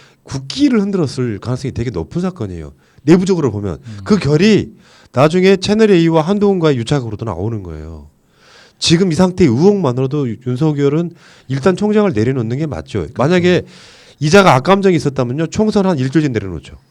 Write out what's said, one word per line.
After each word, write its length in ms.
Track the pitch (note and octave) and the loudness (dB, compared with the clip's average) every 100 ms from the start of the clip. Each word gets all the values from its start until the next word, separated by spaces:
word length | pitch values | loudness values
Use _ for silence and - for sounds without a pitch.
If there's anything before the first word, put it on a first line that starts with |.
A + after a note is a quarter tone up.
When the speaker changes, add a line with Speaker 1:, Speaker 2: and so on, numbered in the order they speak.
| - _ | -20 _
Speaker 1:
국기를 560 | - C3+ C3+ C4 C#4+ A#3+ | -14 -12 -10 -2 0 2
흔들었을 580 | G3 G3 D3 - B2 G2+ | 0 -2 -2 -2 -6 -6
가능성이 340 | - B2+ C3+ | -6 -6 -6
되게 160 | - A#2 | -6 -6
높은 320 | F2+ D#2+ E3 | -6 -6 -6
사건이에요. 520 | F#3 F3+ G#2+ F2 D2+ - _ _ | -6 -6 -8 -10 -14 -18 _ _
내부적으로 480 | C3+ F3+ F#3 F#3 C#3 | 2 4 4 0 -2
보면 280 | G#2 G2+ C#2+ | -2 -6 -8
Speaker 2:
음. 140 | - G#2 | -12 -8
Speaker 1:
그 140 | G2 G3+ | -2 0
결이 560 | C#3 D3+ G3+ G3 - - _ _ _ | 2 2 4 2 0 -10 _ _ _
나중에 440 | - D3+ F3+ F#3 G3 | 0 2 4 2 2
채널 320 | F#3+ G#3 A3 | 2 2 4
A와 320 | F3+ E3 E3 | 4 4 2
한동훈과의 560 | D#3 G#3 G3+ G3 D#3+ C3+ | 0 0 0 2 2 0
유착으로도 480 | A2+ D3 A#2 G#2 A2 | 0 -2 -4 -8 -8
나오는 380 | E2 G#2 A2+ | -6 -6 -6
거예요. 460 | F2+ D#2 D#2 D#2+ D2 _ _ _ _ - - - | -10 -12 -14 -16 -20 _ _ _ _ -20 -20 -8
지금 340 | - E3 F#3+ | 0 2 2
이 40 | D3+ | 2
상태의 340 | F#3 F#3 F3+ | 0 2 2
의혹만으로도 800 | B2 F3+ G3+ D3+ A#2+ C3 D3 A#2+ A2 - | 4 4 2 0 -2 -2 -2 -4 -6 -6
윤석열은 680 | B2 D#3 C#3+ C#3+ D3+ E3+ E3+ - - - | -2 -2 0 0 0 -4 -8 -20 -18 -8
일단 280 | C3+ D#3+ F3+ | -2 0 0
총장을 360 | G#3 G#3+ G3+ | 0 2 0
내려놓는 440 | B2 A2 C3+ A2 B2+ | 0 -2 -2 -4 -4
게 80 | D#3 | -6
맞죠. 320 | G2 D2+ G#2+ | -8 -8 -6
Speaker 2:
그렇죠. 140 | D#2 - | -6 -2
Speaker 1:
만약에 460 | C3 F3+ F3 F3 - - - - - - | 0 2 2 0 -2 -14 -20 -20 -20 -6
이자가 340 | D3+ G3 F3+ C3 | 2 4 6 4
악감정이 400 | C3 G3 G3 E3 | 4 2 2 2
있었다면요, 520 | C#3+ C3+ A#2+ C#3 D#3+ | 0 -2 -4 -4 -4
총선 400 | - G#3+ G#3 F#3+ | -2 0 0 0
한 100 | E3 | 0
일주일 260 | C3 D#3+ | 0 0
뒤에 60 | D3+ | 0
내려놓죠. 460 | A2+ F#2+ E2 - - _ | -2 -6 -8 -12 -20 _